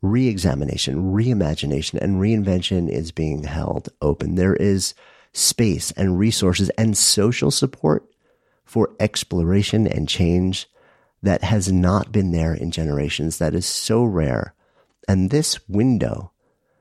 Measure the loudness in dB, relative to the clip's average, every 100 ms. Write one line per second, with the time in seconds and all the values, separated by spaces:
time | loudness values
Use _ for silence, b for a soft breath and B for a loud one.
0 | 0 2 2 0 0 0 -2 -4 -2 -2
1 | 0 0 2 2 0 0 -2 -4 -4 -4
2 | -2 0 2 2 2 0 0 -2 0 -4
3 | -6 -4 -4 -4 -6 -6 -4 -4 -8 _
4 | -2 0 -2 0 2 2 2 0 -2 -8
5 | b b b -2 -2 2 0 0 -4 -2
6 | 0 2 2 2 0 2 0 0 0 2
7 | 2 2 2 2 0 0 -2 0 0 0
8 | -2 _ _ _ _ _ _ 0 0 0
9 | -2 -2 -4 -2 2 2 2 2 0 0
10 | -4 0 2 2 0 -2 -10 b b b
11 | b b 0 0 2 0 2 2 4 2
12 | 0 -2 0 0 0 -2 -4 -4 -2 -2
13 | -2 -4 -6 -2 -2 -2 -4 -6 -2 0
14 | 2 0 0 -2 -4 _ _ _ _ _
15 | 0 2 2 0 -2 -6 -4 0 2 2
16 | 0 -4 -10 _ _ _ _ _